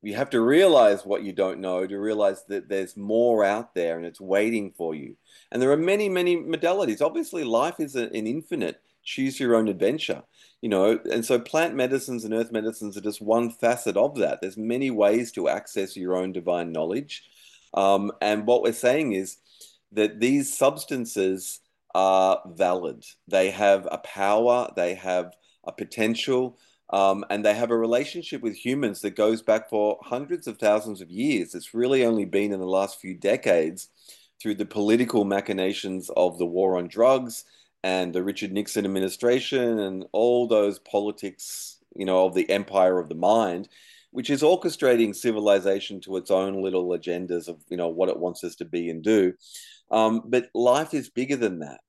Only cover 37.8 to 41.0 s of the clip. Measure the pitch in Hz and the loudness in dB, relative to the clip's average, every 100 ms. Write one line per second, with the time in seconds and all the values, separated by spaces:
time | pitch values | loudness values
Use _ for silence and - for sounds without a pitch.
37.8 | 92 92 90 87 92 101 101 98 104 113 | -2 0 0 -2 -4 -4 -6 -4 -4 -2
38.8 | 101 95 95 - 120 127 131 135 120 113 | -2 -2 -4 -2 0 0 0 -2 0 -2
39.8 | 98 95 92 113 117 123 117 110 101 101 | -4 -6 -6 0 2 2 2 2 2 -2
40.8 | - 101 | -4 -2